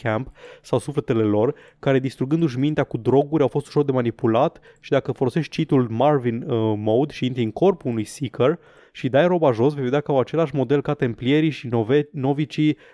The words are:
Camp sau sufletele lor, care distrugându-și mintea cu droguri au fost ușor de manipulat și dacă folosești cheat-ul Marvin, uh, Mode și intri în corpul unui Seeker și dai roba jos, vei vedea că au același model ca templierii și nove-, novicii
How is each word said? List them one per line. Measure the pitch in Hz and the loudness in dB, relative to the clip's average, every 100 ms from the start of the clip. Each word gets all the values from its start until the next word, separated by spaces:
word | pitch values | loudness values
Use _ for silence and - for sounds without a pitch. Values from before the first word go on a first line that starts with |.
Camp | 117 110 131 - - - | -4 -4 -4 -16 -20 -20
sau | - 127 | -4 -4
sufletele | - 143 - 113 | -2 -6 -2 0
lor, | 107 104 120 - - _ | 2 2 0 -2 -12 _
care | 143 135 | 0 0
distrugându-și | 131 - 135 165 165 123 | 0 -4 -2 0 0 0
mintea | 143 151 | -2 -2
cu | 135 117 | -4 -4
droguri | 113 131 143 160 | 2 2 4 2
au | 131 | 0
fost | 147 - | -2 -2
ușor | 151 | -2
de | 143 | 0
manipulat | 131 117 - 110 110 160 - - _ | 0 -2 0 2 2 2 -2 -20 _
și | - | -2
dacă | 139 - | -2 -2
folosești | 123 127 170 147 - | -2 -2 -2 -4 -4
cheat-ul | 156 139 120 | 0 2 2
Marvin, | 113 143 147 123 113 151 | 2 2 2 0 -4 -2
uh, | 117 110 107 | 0 0 0
Mode | 110 113 151 | 0 0 0
și | - 127 | -2 -4
intri | 127 | -2
în | 113 | -4
corpul | - 190 180 - | 0 0 0 -4
unui | 113 | -4
Seeker | 107 - 131 - 123 170 - _ _ | -6 -8 -6 0 0 0 -6 _ _
și | - 127 | -8 0
dai | 127 175 | 2 2
roba | 180 156 | 2 2
jos, | 113 131 | 2 0
vei | 147 | 0
vedea | 123 139 | -2 -2
că | 147 | 0
au | 139 | 0
același | 117 151 156 | 0 -2 -2
model | 135 123 143 | -2 0 0
ca | - | -2
templierii | 143 127 110 120 151 160 | -2 -4 -2 0 2 2
și | 131 120 | -2 -2
nove-, | 117 107 147 147 | 0 2 0 0
novicii | 147 131 143 147 - 151 135 - | -4 -2 -2 -4 0 0 -2 -8